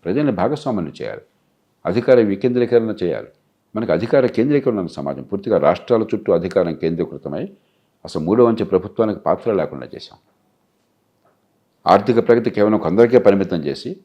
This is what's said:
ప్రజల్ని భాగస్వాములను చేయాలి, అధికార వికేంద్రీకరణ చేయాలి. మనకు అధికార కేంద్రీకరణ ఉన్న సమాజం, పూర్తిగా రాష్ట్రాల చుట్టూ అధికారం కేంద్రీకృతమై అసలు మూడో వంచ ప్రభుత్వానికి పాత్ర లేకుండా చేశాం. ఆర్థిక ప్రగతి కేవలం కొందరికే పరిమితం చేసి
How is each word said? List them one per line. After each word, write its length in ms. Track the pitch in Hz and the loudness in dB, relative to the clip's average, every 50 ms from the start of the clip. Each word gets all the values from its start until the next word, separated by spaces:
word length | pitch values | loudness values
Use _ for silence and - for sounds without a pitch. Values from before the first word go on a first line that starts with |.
| _ | _
ప్రజల్ని 260 | 85 95 131 151 143 | -4 -2 0 0 0
భాగస్వాములను 600 | 113 87 90 117 151 143 - 139 117 101 85 73 71 - | 0 0 0 -2 -2 -4 -4 -4 -4 -4 -4 -6 -8 -10
చేయాలి, 200 | 69 55 50 - - _ _ _ _ _ _ _ _ _ _ _ _ | -12 -10 -10 -12 -16 _ _ _ _ _ _ _ _ _ _ _ _
అధికార 340 | - 139 117 113 - 131 123 | -2 -2 -2 4 6 6 6
వికేంద్రీకరణ 760 | 113 104 98 95 - 127 123 123 120 113 123 117 113 110 104 - 92 | 6 4 0 0 -2 -2 0 0 0 2 2 0 0 0 -6 -4 -4
చేయాలి. 240 | 87 71 57 53 - _ _ _ _ _ _ _ _ _ | -4 -4 -6 -8 -14 _ _ _ _ _ _ _ _ _
మనకు 160 | 107 117 - | -6 -2 0
అధికార 340 | - 156 - 117 - 143 127 | -2 -2 0 0 2 2 2
కేంద్రీకరణ 520 | 120 113 - 113 139 147 143 139 135 113 104 | 2 0 0 0 2 0 0 0 0 -2 -2
ఉన్న 100 | 90 82 | -4 -6
సమాజం, 360 | - - 71 71 71 67 69 | -8 -8 -8 -8 -8 -8 -10
పూర్తిగా 340 | - - 101 98 113 110 85 | -10 -10 -8 -2 0 0 2
రాష్ట్రాల 460 | 69 73 90 - - - 123 113 110 | 4 2 2 2 0 0 0 0 0
చుట్టూ 300 | 107 - 101 - - 95 | -2 -4 -6 0 0 0
అధికారం 400 | 85 87 95 87 98 90 85 80 | 0 0 0 0 0 0 0 -4
కేంద్రీకృతమై 680 | 76 - 82 82 82 85 - - - - 78 71 87 143 202 - _ _ _ _ _ _ _ _ _ _ | -4 -4 -4 -2 -2 -4 -6 -6 -14 -12 -10 -10 -8 -10 -10 -14 _ _ _ _ _ _ _ _ _ _
అసలు 160 | - - 82 78 | -10 -8 -6 -2
మూడో 220 | 82 101 117 123 | 0 4 4 4
వంచ 180 | 117 113 110 110 | 4 4 0 -2
ప్రభుత్వానికి 560 | 90 - 92 92 104 - - 113 107 101 - | -2 -2 -2 -2 -2 -4 -4 -2 -2 -2 -4
పాత్ర 340 | - - 82 92 - 117 107 | -2 -2 -2 -2 -2 -2 -2
లేకుండా 340 | 95 78 - - 67 62 58 - | -2 -2 -4 -6 -12 -16 -16 -16
చేశాం. 220 | - - - - _ _ _ _ _ _ _ _ _ _ _ _ _ _ _ _ _ _ _ _ _ _ _ _ _ _ _ _ _ _ _ _ _ _ 82 | -18 -18 -20 -20 _ _ _ _ _ _ _ _ _ _ _ _ _ _ _ _ _ _ _ _ _ _ _ _ _ _ _ _ _ _ _ _ _ _ 4
ఆర్థిక 400 | 90 101 104 - 123 117 113 - | 4 4 4 2 2 0 4 4
ప్రగతి 220 | 120 120 113 113 | 2 2 2 -2
కేవలం 280 | - - 104 107 107 104 | 0 0 0 2 2 0
కొందరికే 400 | - 82 85 104 117 117 120 123 | 0 -2 4 4 4 6 6 4
పరిమితం 420 | 101 104 98 98 98 87 - 85 73 | 6 6 4 4 2 -2 -4 -4 -4
చేసి 260 | 69 69 - - 123 185 - _ | -6 -8 -8 -10 -12 -14 -14 _